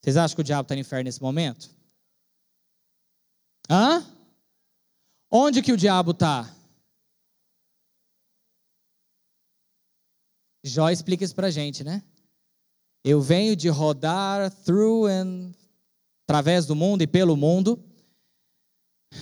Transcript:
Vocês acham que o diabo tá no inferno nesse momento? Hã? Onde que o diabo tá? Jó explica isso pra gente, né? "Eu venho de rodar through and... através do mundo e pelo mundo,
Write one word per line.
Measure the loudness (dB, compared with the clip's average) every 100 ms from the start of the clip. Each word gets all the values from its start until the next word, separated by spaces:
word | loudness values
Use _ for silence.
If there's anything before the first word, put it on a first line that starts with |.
Vocês | 0 0
acham | 0 -2
que |
o |
diabo | -4 -4 -4
tá | -8
no |
inferno | -6 -8
nesse | -8 -6
momento? | -6 -4 -4 -8 -20 _ _ _ _ _ _ _ _ _ _ _ _ _ _ _ _ _ _ _ 0
Hã? | 2 4 2 -4 _ _ _ _ _ _ _ _ _ _ _ _
Onde | 2 4 2
que | 2
o | 2
diabo | 2 2 0
tá? | 0 0 -2 -6 -18 _ _ _ _ _ _ _ _ _ _ _ _ _ _ _ _ _ _ _ _ _ _ _ _ _ _ _ _ _ _ _ _ _ _ _ _ _ _ _ _
Jó | -8 0 0
explica | 0 -2 -4
isso | -4
pra | -4 -4
gente, | -4 -8 -10
né? | -8 -10 -10 _ _ _ _ _ _ _ _ _
"Eu | 2 2
venho | 4 2 2 0
de | 0
rodar | 0 0 -2 -4 -4 -4 -4 -6 -6
through | 0 2 2 2 0
and... | 0 -4 -8 -12 -18 _ _ _ _ _ _ -2
através | 0 2 2
do | 2 0
mundo | 0 0
e | 2
pelo | 2 4 4
mundo, | 2 2 0 -2 -6 _ _ _ _ _ _ _ _ _ _ _ _ -20